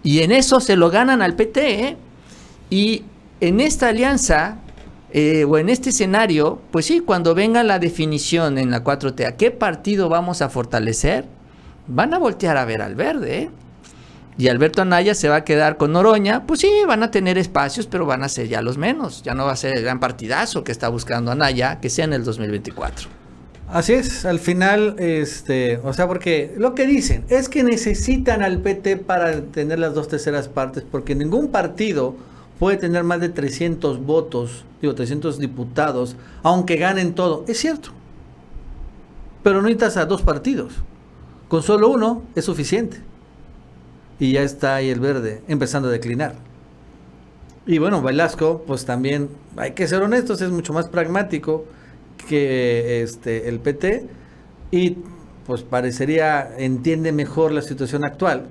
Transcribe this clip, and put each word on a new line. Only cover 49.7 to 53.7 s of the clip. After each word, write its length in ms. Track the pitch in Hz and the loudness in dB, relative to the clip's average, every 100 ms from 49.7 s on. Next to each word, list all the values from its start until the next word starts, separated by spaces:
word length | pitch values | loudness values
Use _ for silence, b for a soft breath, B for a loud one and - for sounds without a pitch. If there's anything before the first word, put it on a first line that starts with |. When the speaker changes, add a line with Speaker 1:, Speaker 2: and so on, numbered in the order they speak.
Speaker 2:
que 120 | 131 170 | -4 -2
ser 160 | 185 | 0
honestos, 380 | 208 247 247 185 | 2 0 0 -4
es 100 | 185 | -2
mucho 220 | 175 165 | -4 -4
más 160 | 156 165 | -4 -2
pragmático 800 | 175 165 185 196 156 156 156 156 B B B - - - | -2 -2 -2 -2 -4 -4 -4 -6 B B B -20 -20 -2
que, 720 | 151 139 131 123 117 120 120 | 0 2 2 2 0 0 -2
este, 480 | 117 117 123 113 117 | -4 -6 -6 -4 -4
el 120 | 117 | -4
P 140 | 147 | -4